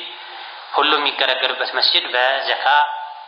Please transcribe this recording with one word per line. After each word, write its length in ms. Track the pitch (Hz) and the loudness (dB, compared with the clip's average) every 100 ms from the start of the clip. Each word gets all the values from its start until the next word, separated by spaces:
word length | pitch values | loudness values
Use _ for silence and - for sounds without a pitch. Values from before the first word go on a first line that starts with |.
| 165 - - - - - - | -6 -14 -14 -14 -14 -14 -4
ሁሉም 280 | 139 147 151 | 0 2 2
የሚገለገልበት 680 | 143 - 131 127 127 127 120 | 2 0 0 2 0 -2 -2
መስጅድ 320 | 127 - 175 - | 0 2 2 2
በዘካ 580 | 123 127 135 127 117 135 147 139 - - - | 2 2 2 0 0 4 4 2 -2 -10 -12